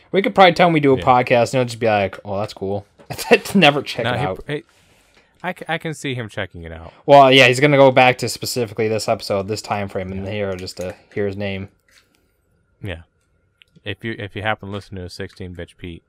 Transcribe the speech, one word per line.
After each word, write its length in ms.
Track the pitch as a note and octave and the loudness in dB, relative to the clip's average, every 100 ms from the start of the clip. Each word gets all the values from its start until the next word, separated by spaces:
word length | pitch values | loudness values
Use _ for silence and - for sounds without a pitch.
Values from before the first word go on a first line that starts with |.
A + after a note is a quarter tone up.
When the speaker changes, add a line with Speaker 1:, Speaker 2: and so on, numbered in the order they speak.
| _ | _
Speaker 1:
We 100 | F#3 | -2
could 120 | G#3+ | 2
probably 180 | G3 F#3 | 6 6
tell 140 | E3 F3 | 6 2
him 40 | |
we 80 | D#3+ | 2
do 140 | C#3+ | 2
a 40 | B2+ | 2
Speaker 2:
Yeah. 60 | |
Speaker 1:
podcast 480 | G#2+ B2 B2 B2 A2+ | 4 2 4 2 2
and 80 | C3 | -2
he'll 40 | A#2+ | -4
just 140 | A2+ | -2
be 60 | A2+ | 0
like, 300 | G#2 G2 - | 0 -2 -6
"Oh, 140 | G2+ G2 | -10 -8
that's 140 | G#2+ | -8
cool." 320 | - G2 G2+ - _ - | -8 -8 -8 -10 _ -18
<laughs> 440 | - - G#3 - | -12 0 0 2
Never 280 | G3 D3 C#3+ | 4 4 2
check 220 | - - | -4 -6
Speaker 2:
Nah, 100 | A#2 | -4
Speaker 1:
it 40 | B2 | -4
Speaker 2:
he 40 | |
Speaker 1:
out. 120 | C#3+ - - | -4 -8 -10
Speaker 2:
pr-, 60 | |
hey, 100 | D3+ - _ _ _ _ _ _ _ | -12 -12 _ _ _ _ _ _ _
I 100 | F3 | -12
c-, 100 | - - | -10 -8
I 100 | D#3+ | -8
can 160 | D#3+ | -8
see 220 | D3 C#3+ | -10 -8
him 140 | B2 G#2+ | -8 -8
checking 340 | - F#2+ F2 | -10 -10 -12
it 80 | E2 | -16
out. 220 | D#2+ E2 - | -16 -18 -8
Speaker 1:
Well, 280 | - C#3+ C3 | 6 8 10
yeah, 160 | C3+ B2 | 8 6
he's 100 | B2+ | 4
gonna 180 | D3 C#3 | 4 6
go 140 | C3+ | 6
back 260 | B2+ B2+ B2 | 6 4 2
to 100 | A#2 | -4
specifically 580 | - A2 B2+ A2 G#2+ A2 | -8 -8 -6 -6 -4 -2
this 220 | G#2+ - | -2 -2
episode, 400 | G#2+ - G2+ G2 | -4 -4 -4 -4
this 120 | G#2+ | -8
time 280 | - G#2 G2 | -6 -6 -6
frame, 240 | G2+ F#2 | -8 -8
and 120 | F#2+ | -10
Speaker 2:
Yeah. 60 | F#2+ | -8
Speaker 1:
here 240 | G#2+ G2 F#2 | -6 -6 -8
just 200 | F#2 - | -10 -10
to 180 | F2+ - _ | -12 -12 _
hear 140 | A2 G2+ | -6 -6
his 100 | G2 | -6
name. 320 | G2 F#2+ G2 _ _ _ _ _ _ _ _ _ _ _ | -8 -8 -12 _ _ _ _ _ _ _ _ _ _ _
Speaker 2:
Yeah. 200 | G2+ E2 - _ _ _ _ _ _ _ | -14 -14 -16 _ _ _ _ _ _ _
If 200 | G#2 G2 | -14 -10
you, 100 | A#2 - | -10 -10
if 180 | G2+ G#2 | -12 -8
you 60 | |
happen 260 | A2 G#2+ G2 | -6 -6 -8
to 40 | |
listen 240 | G2+ - F#2+ | -12 -12 -14
to 80 | |
a 60 | F2+ | -14
sixteen 440 | - F#2+ - F2+ | -14 -14 -14 -16
bitch 220 | F2 E2 _ | -14 -18 _
Pete. 260 | F2+ E2+ | -16 -16